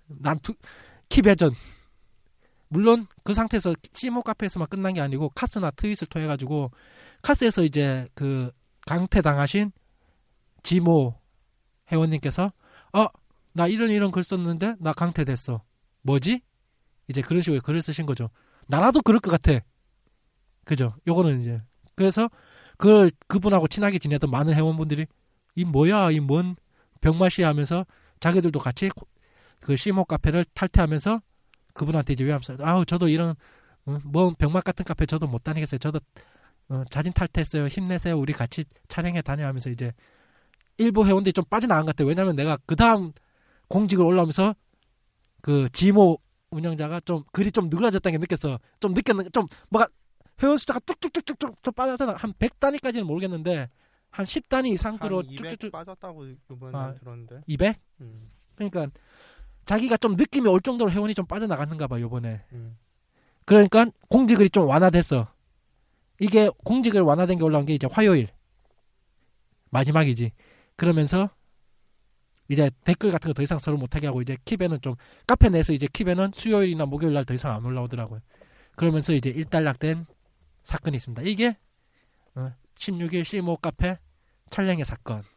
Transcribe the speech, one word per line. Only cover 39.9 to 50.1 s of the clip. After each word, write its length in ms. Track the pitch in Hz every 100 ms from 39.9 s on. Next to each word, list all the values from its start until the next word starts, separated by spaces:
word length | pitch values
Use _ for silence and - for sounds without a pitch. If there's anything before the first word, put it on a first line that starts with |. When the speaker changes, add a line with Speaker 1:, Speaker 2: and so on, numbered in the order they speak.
| 117 _ _ _ _ _ _ _ -
Speaker 1:
일부 280 | 226 208 202
회원들이 260 | 190 190
좀 120 | 180 175
빠져나간 360 | 262 180 165 156
것 80 | 151
같아요. 120 | 139
왜냐면 280 | 165 190 147
내가 220 | 147 143 -
그 100 | 160
다음 360 | 233 220 175 - _ _ _ _ -
공직을 320 | 185 208 185
올라오면서 500 | 170 185 170 151 190 208 _ _ _ _ _ _ _ _
그 260 | - 143 131
지모 460 | - 185 202 190 165 _ _ _
운영자가 500 | 156 170 156 151 170
좀 240 | 170 170 143
글이 180 | - 202
좀 200 | 226 175
누그러졌다는 480 | 165 233 196 185 160
게 20 |
느꼈어. 380 | 175 170 151 127 - _
좀 140 | 208
느꼈는, 380 | 185 269 208 185
좀 140 | 247 196 - _
뭔가 180 | 214 226 _ _